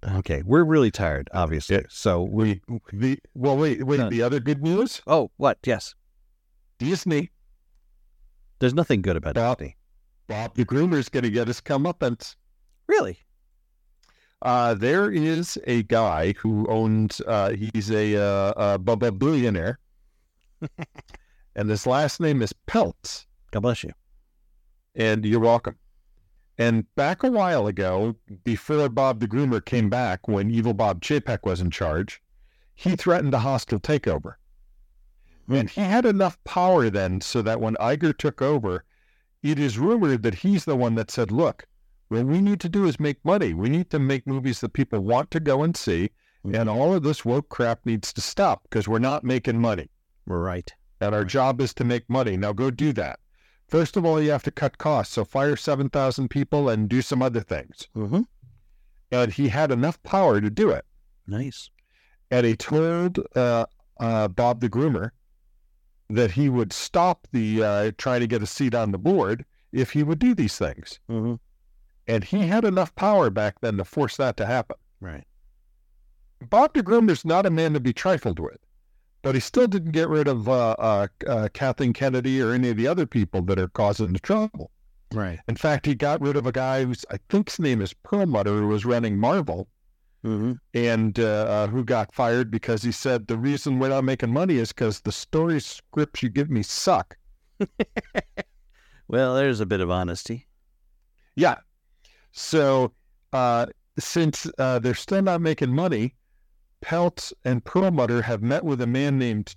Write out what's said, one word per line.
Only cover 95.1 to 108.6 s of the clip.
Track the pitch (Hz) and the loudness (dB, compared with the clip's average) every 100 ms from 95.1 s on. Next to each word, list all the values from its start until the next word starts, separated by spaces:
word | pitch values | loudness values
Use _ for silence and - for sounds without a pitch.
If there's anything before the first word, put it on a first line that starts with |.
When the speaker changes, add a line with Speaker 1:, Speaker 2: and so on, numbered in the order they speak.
Speaker 2:
story | - - 160 165 156 | -8 -4 0 0 0
scripts | - - _ 147 151 - | -4 -14 _ -2 -2 -2
you | 123 | -2
give | 120 147 | -2 0
me | 123 | -2
suck." | 104 - - 139 - - - - _ - | -2 -2 0 0 -2 -12 -20 -20 _ -8
Speaker 1:
<laughs> | 196 - 208 - - 220 - - - _ _ _ _ _ - | -6 -4 -6 -6 -6 -6 -6 -12 -14 _ _ _ _ _ -4
Well, | 117 131 | 0 2
there's | 131 139 113 | 2 2 0
a | 98 | 0
bit | 98 | 0
of | 87 | 0
honesty. | 90 90 85 - 117 - _ _ _ _ _ _ _ _ | 0 -2 -6 -8 -12 -14 _ _ _ _ _ _ _ _
Speaker 2:
Yeah. | - 147 - _ _ _ _ _ _ _ | 2 2 2 _ _ _ _ _ _ _
So, | - - 160 139 135 123 - _ _ _ | -14 0 2 4 4 2 -4 _ _ _
uh, | 131 123 120 120 - _ - | 0 2 2 -2 -6 _ -12
since, | - 165 160 - - - | -4 0 0 -2 -8 -2
uh, | 131 123 | 0 0
they're | 123 | 0
still | 117 - 196 | -2 -2 0
not | 196 170 | 2 2
making | 160 156 131 | 0 0 0
money, | 135 180 120 123 - _ _ _ _ _ _ | 0 0 0 -4 -6 _ _ _ _ _ _
Peltz | - 165 175 - - - | -4 0 0 -2 -12 -6
and | 127 123 | -2 -2
Perlmutter | - 180 190 156 120 120 | 0 2 2 2 2 0
have | 110 110 | 0 -2
met | 113 143 | 0 0